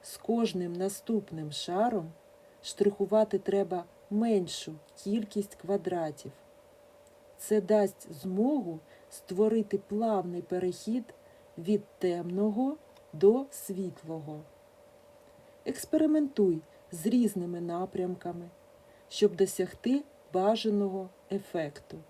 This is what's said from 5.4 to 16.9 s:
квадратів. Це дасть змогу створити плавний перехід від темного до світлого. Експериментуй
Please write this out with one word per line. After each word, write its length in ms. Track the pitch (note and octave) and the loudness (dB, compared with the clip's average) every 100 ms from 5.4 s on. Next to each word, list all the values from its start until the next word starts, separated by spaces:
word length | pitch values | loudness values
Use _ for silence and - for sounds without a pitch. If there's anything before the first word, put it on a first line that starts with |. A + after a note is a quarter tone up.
| G3+ | -6
квадратів. 800 | - E3 G3+ F#3+ F3 D#3+ D3 C3 - - - - - - - - - - - | -10 -4 -2 -2 -2 -4 -6 -16 -18 -20 -20 -20 -20 -20 -20 -20 -20 -20 -16
Це 220 | - G#3+ | 2 2
дасть 520 | F3+ G#3 G3 - - | 4 4 4 -2 -16
змогу 680 | D3+ F#3+ F#3 A#3+ D4 F3+ D#3+ - - - | -10 -4 2 2 2 -2 -10 -14 -20 -20
створити 680 | - - F#3 G#3+ A3+ G#3 G3 | -20 -8 2 2 2 0 -4
плавний 640 | - G#3 A3+ G#3 F3+ F3 | -4 -2 0 0 -2 -6
перехід 720 | F3 F3+ F3+ F3 - A#3+ A3+ - - - - - | -6 -2 -2 -4 -4 -4 -4 -16 -20 -20 -20 -10
від 260 | E3+ G#3 - - | 0 0 0 -4
темного 800 | F#3 F3 F3 F3+ G#3+ G#3 C4 D#4 - - - | -2 -2 -2 0 0 2 -2 -2 -12 -20 -18
до 340 | D#3 F#3+ A#3+ C#4 | 6 6 6 0
світлого. 880 | - - F#3+ F#3 - D#3+ D#3+ D3 D3+ D3+ - - - - - - - - - - - | -12 -8 -6 -6 -8 -10 -10 -8 -12 -14 -20 -20 -20 -20 -20 -20 -20 -20 -20 -20 -12
Експериментуй 1000 | - C4+ - D#4 D#4 D#4 C#4+ B3 G3 D#3+ - - - | -10 -8 0 4 6 4 2 4 4 4 -4 -20 -18